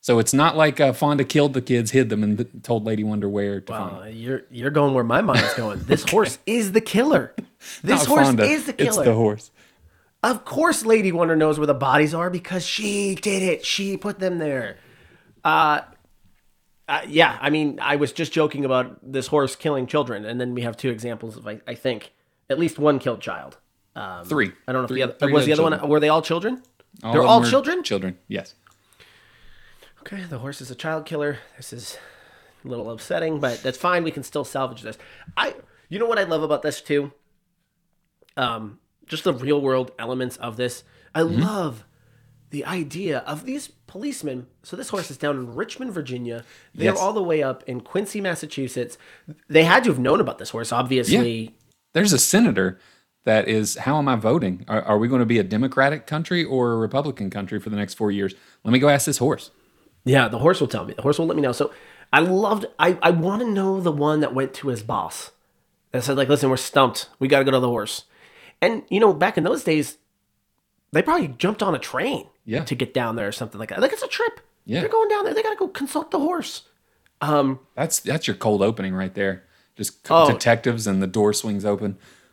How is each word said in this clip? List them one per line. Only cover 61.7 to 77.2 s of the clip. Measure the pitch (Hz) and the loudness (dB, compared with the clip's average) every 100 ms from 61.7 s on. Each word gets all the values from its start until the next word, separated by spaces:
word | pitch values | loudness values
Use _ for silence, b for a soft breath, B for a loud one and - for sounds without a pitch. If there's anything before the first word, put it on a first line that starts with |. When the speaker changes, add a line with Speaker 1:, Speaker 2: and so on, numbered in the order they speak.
| B B B B | B B B B
Speaker 2:
I | 143 | 2
loved, | 170 185 226 214 214 - | 4 2 2 0 -4 0
I, | 160 175 | 2 4
I | 165 | 4
wanna | 175 165 208 240 | 4 2 0 -2
know | 202 190 190 | 0 0 0
the | 175 | 0
one | 147 147 151 | 2 2 2
that | 147 | 0
went | 127 135 | -2 -4
to | - 143 | -4 -6
his | 120 | -6
boss | 110 110 - - - _ _ _ _ _ _ | -4 -4 -4 -8 -16 _ _ _ _ _ _
and | 127 | -6
said, | 123 139 | -2 0
like, | 131 | 4
"Listen, | 135 135 | 4 4
we're | 131 | 0
stumped. | - - 131 101 - _ | 0 4 4 2 -12 _
We | 135 | 2
gotta | 139 | 4
go | 135 | 4
to | 131 | 2
the | 123 | 2
horse." | 120 104 - - b b b b b | -2 -4 -8 -14 b b b b b
And, | 180 226 - | 0 0 -2
you | 185 | 4
know, | 220 | 4
back | 160 180 208 | 4 2 2
in | |
those | 165 311 | 0 0
days, | - 156 139 - _ _ _ _ _ _ _ _ _ | 0 0 0 -8 _ _ _ _ _ _ _ _ _
they | 151 | 0
probably | 170 339 170 | 2 2 0
jumped | 120 180 208 | -2 -2 0
on | 196 | -2
a | 147 | -2
train | - 131 202 185 - _ | -4 -4 -2 -4 -8 _
Speaker 1:
Yeah. | - 113 | -6 -6
Speaker 2:
to | 160 | -4
get | 127 123 | -4 -2
down | - 117 113 | -2 -2 -2
there | 104 | -6
or | |
something | 110 113 101 | -6 -10 -10
like | 110 | -10
that. | 98 | -2
Like, | 262 | -2
it's | 440 | -2
a | 523 | -8
trip. | - 466 - _ _ | -4 -4 -6 _ _
Speaker 1:
Yeah. | - 127 | -6 -4
Speaker 2:
They're | 427 | 0
going | 453 427 | 2 2
down | 415 | 0
there. | 403 | -2
They | 320 | -2
gotta | 440 427 | -2 -4
go | 370 | -6
consult | - 277 302 311 | -6 -6 -6 -4
the | 359 | -2
horse. | 285 359 - - - _ _ _ _ _ | -2 -2 -6 -12 -18 _ _ _ _ _